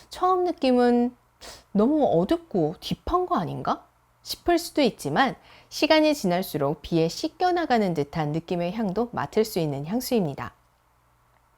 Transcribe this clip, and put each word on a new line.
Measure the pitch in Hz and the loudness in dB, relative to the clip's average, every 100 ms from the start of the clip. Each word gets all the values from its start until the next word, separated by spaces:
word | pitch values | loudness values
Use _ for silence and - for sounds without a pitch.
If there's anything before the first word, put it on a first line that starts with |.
| - | -18
처음 | - 370 370 359 | -2 2 2 0
느낌은 | 320 262 247 247 240 247 - _ _ - - _ | 0 2 4 4 4 2 -4 _ _ -20 -20 _
"너무 | 196 226 311 | 2 2 4
어둡고 | 262 165 - 330 - 196 151 175 | 2 2 2 -2 -2 -2 -2 -4
딥한 | - - - 359 359 | -8 -6 -2 -2 0
거 | 311 | -2
아닌가?" | 147 139 127 277 - _ _ _ | -2 -4 -4 -6 -8 _ _ _
싶을 | - - - 339 | -14 -6 0 0
수도 | - - | 0 0
있지만 | 247 - 139 165 262 - - - _ | 0 0 -2 0 0 -2 -18 -20 _
시간이 | - 302 311 311 294 | -4 2 4 4 2
지날수록 | 185 175 190 147 143 165 | 0 0 -2 -2 -2 -2
비에 | - 170 165 | -2 0 0
씻겨나가는 | - 320 - 359 349 320 240 196 | -2 -8 -2 0 0 0 2 2
듯한 | 151 143 165 151 | 0 -2 -2 -2
느낌의 | 160 - 180 170 | -4 -4 -4 -2
향도 | 214 208 180 240 | -4 -4 -2 -4
맡을 | 127 143 220 220 | -6 -2 -2 0
수 | 185 | -2
있는 | 156 139 151 | -2 -4 -4
향수입니다. | 233 - 240 165 135 117 - _ _ _ _ _ _ _ _ _ | -6 -2 0 0 -4 -12 -14 _ _ _ _ _ _ _ _ _